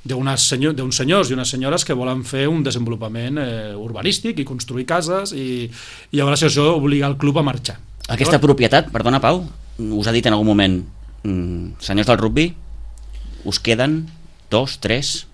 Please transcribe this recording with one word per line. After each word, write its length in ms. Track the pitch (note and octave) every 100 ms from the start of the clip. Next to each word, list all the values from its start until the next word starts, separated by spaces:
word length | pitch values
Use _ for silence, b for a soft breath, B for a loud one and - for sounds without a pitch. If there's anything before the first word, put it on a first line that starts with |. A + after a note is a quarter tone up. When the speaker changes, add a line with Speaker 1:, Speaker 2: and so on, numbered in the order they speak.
Speaker 1:
d'unes 380 | B2 B2+ C3+ C3+
senyo-, 320 | - B2+ D3+
d'uns 220 | C3+ B2+ -
senyors 320 | C3 G3 C3
i 40 |
unes 140 | C3 B2
senyores 340 | B2+ C3+ F3
que 80 | -
volen 320 | B2+ B2+ C3
fer 220 | A#2 C3+ C#3
un 140 | E3
desenvolupament, 760 | C3+ A#2+ A#2 A2 A2 A#2 A#2+ D3
eh, 360 | B2+ A2+ G#2+ G#2
urbanístic 640 | A2+ A2 F3+ - A3+ E3
i 60 |
construir 420 | C3+ B2+ - C3 B2+
cases, 460 | E3+ E3 F#3+ G3+
i, 360 | D3 C3 B2 A#2+ A#2+ B B B
i 40 | C#3+
llavors 260 | C#3 C#3+
això 300 | D#3 C3+ D3 E3
obliga 300 | C#3 C#3+ C#3+
el 80 | C#3
club 180 | C#3+ D3+
a 40 |
marxar. 340 | C#3+ C3+ - - - - -
Speaker 2:
Aquesta 280 | A#2 C#3+ D#3
Speaker 1:
Llavors 20 | C#3+
Speaker 2:
propietat, 440 | A#2+ A#2+ C#3+ D#3+
perdona, 280 | A2+ A#2 E3
Pau, 240 | A#2 F3+ F3 - - -
us 280 | A2 G#2+ A2
ha 60 |
dit 120 | A#2
en 80 | A#2
algun 140 | G#2+ G#2+
moment, 380 | G2+ F#2+ F2+ F2+ - - -
mm, 480 | G#2+ F#2 F2+ F2 F2 -
"Senyors 260 | - G2+ G#2+
del 120 | A2
rugby, 360 | A2 A#2 E3+ - - - - - - - - -
us 140 | - -
queden 480 | - A2+ C3+ D#3 D#3+ - - - -
dos, 280 | G#2+ C3+ -
tres, 460 | G2 A#2+ C#3 - -